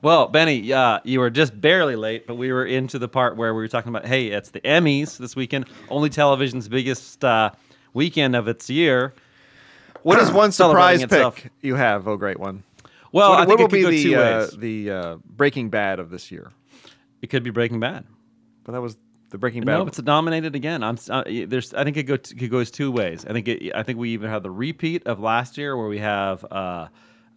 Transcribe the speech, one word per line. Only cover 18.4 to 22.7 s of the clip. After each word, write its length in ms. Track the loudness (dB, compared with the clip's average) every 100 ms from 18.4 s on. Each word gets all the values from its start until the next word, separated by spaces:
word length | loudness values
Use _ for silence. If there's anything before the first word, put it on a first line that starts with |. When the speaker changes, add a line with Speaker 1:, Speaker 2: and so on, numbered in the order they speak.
| _ _ -14
Speaker 2:
But 80 |
that 80 | -10
was 160 | -10 -14 _ _ _
the 80 | -6
Breaking 240 | -6 -4
Speaker 1:
No, 160 | -2 -2 -2
Speaker 2:
Bad. 20 |
Speaker 1:
it's 140 | -6
nominated 500 | 0 0 0 -4 -6
again. 300 | -8 -8 -6
I'm 120 | -6 -8
s-, 140 | -6
uh, 140 | -6 -6
y-, 200 | -8 -6
there's, 260 | -6 -6
I 100 | -4
think 140 | -4 -4
it 60 |
go 140 | -4 -4
t-, 180 | -6 -12
could 160 | -4
go 80 | -4
as 100 |
two 220 | -4